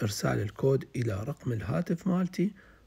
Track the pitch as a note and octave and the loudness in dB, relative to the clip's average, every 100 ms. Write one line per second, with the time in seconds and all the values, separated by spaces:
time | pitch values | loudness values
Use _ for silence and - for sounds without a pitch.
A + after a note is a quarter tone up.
0 | G#2+ - C3 A#2+ G#2 - C3+ C3+ - C3 | -2 0 0 0 -2 0 2 2 0 -4
1 | A#2 G2 A#2+ - B2+ A2+ F2 D#3+ - E3+ | -2 -2 -4 -6 -4 -2 0 -2 0 -2
2 | F#3+ F3+ F3+ - G3 - - - | 0 2 0 0 0 -2 -14 -20